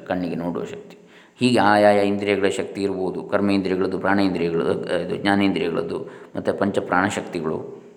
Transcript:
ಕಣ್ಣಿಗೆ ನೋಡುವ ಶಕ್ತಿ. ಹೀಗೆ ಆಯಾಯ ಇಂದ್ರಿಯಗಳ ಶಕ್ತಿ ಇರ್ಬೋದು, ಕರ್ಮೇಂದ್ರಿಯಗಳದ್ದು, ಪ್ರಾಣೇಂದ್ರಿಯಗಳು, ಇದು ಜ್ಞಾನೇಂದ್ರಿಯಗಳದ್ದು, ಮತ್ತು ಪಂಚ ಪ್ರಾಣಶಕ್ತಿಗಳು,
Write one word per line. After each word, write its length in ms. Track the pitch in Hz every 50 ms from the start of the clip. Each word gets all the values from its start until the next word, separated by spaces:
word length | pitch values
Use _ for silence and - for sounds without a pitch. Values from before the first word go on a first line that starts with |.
| -
ಕಣ್ಣಿಗೆ 320 | - 95 90 90 82 82
ನೋಡುವ 280 | 80 85 87 82 - -
ಶಕ್ತಿ. 320 | - - - - - - - - - - - - _ _ -
ಹೀಗೆ 180 | 123 123 123 110 98
ಆಯಾಯ 340 | 101 104 104 104 104 104 101 101
ಇಂದ್ರಿಯಗಳ 440 | 101 101 101 101 101 101 95 98 95
ಶಕ್ತಿ 300 | 92 - 92 - - 98
ಇರ್ಬೋದು, 380 | 98 98 95 92 92 90 87 85
ಕರ್ಮೇಂದ್ರಿಯಗಳದ್ದು, 760 | - - - 101 101 101 98 98 92 92 92 90 95 92 92 87
ಪ್ರಾಣೇಂದ್ರಿಯಗಳು, 680 | - 92 98 101 98 95 90 85 85 85 82 85 - 85 - - - - 90 87
ಇದು 180 | 87 87 90
ಜ್ಞಾನೇಂದ್ರಿಯಗಳದ್ದು, 840 | 90 - 101 101 101 101 95 90 82 85 85 82 90 85 82 85 80 - - - - - -
ಮತ್ತು 220 | - 95 90 - 95
ಪಂಚ 240 | - 98 101 92 101
ಪ್ರಾಣಶಕ್ತಿಗಳು, 800 | 98 - 95 87 92 107 - 92 82 - - 87 76 80 80 - - - - - - - -